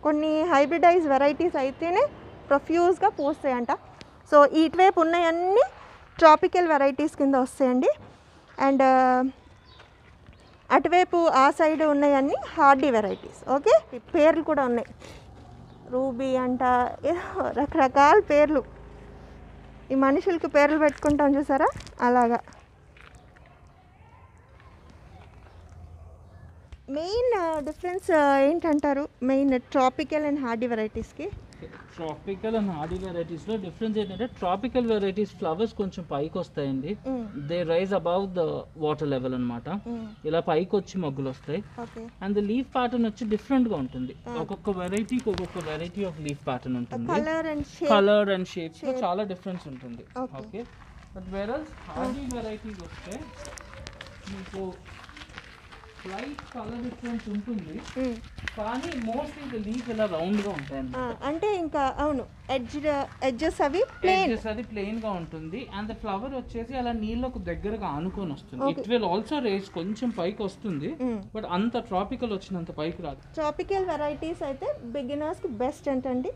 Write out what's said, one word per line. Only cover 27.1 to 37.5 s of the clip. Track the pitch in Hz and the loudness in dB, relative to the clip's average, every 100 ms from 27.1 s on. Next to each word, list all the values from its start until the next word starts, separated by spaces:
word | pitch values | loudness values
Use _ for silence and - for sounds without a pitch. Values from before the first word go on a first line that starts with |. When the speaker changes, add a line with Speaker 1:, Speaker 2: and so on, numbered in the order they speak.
| 440 508 440 | 0 2 2
Speaker 1:
ఆ, | 330 320 | 0 -2
డిఫరెన్స్, | 285 302 359 359 - | -4 -6 -6 -6 2
ఆ, | 320 285 277 | 4 6 6
ఏంటంటారు | 277 339 330 302 294 277 302 _ | 4 4 2 2 2 -2 -4 _
మెయిన్ | 254 269 277 254 | 0 2 4 2
ట్రాపికల్ | 247 285 254 254 311 302 302 | 0 2 2 2 -2 -2 0
and | 294 262 | -2 -2
hardy | 233 247 | -2 -2
వెరైటీస్‌కి? | 233 220 220 220 - 330 - - - - - - - | -2 -4 -6 -10 -10 -12 -12 -18 -18 -18 -18 -20 -10
Speaker 2:
Tropical | 165 151 - 190 220 | -8 -8 -8 -6 -2
and | 226 202 | 0 0
hardy | 170 160 180 185 | -2 -6 -6 -6
varieties-లో | 170 165 165 143 220 | -6 -6 -8 -6 -6
difference | 190 156 220 214 | -6 -6 -4 -2
ఏంటంటే | 202 185 247 | -4 -4 -8
tropical | - 185 190 247 254 240 | -4 -2 -2 -2 -2 0
varieties | 220 196 190 208 | 0 0 -2 -4
flowers | - 185 160 220 | -4 -4 -2 -4
కొంచెం | - 196 185 170 | -2 -6 -6 -8
పైకి | 156 160 170 | -6 -4 -6
వస్తాయండి. | 165 - 139 135 143 208 262 | -8 -6 -4 -4 -6 -8 -6
Speaker 1:
Mm. | 262 220 240 | -6 -6 -10
Speaker 2:
They | 143 | -6